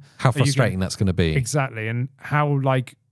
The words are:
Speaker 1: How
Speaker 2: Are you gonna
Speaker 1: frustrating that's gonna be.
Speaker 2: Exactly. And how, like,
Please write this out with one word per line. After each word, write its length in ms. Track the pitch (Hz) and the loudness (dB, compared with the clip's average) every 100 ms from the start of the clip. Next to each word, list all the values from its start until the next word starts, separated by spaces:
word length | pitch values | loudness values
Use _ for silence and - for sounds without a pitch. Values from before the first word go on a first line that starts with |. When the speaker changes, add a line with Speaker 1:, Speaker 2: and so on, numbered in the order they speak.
| - - | -4 0
Speaker 1:
How 120 | 135 | 0
Speaker 2:
Are 20 | |
you 20 | - | 2
gonna 60 | 139 | 2
Speaker 1:
frustrating 340 | 135 110 92 | 2 2 0
that's 160 | 92 - | -2 0
gonna 180 | 98 | 0
be. 220 | 85 82 80 | 2 2 0
Speaker 2:
Exactly. 520 | 117 151 135 113 110 | -2 -2 -4 -4 -6
And 220 | 120 131 - | -4 -6 -10
how, 420 | - 147 147 139 | -4 0 0 0
like, 340 | 135 131 120 - _ | 0 0 -2 -12 _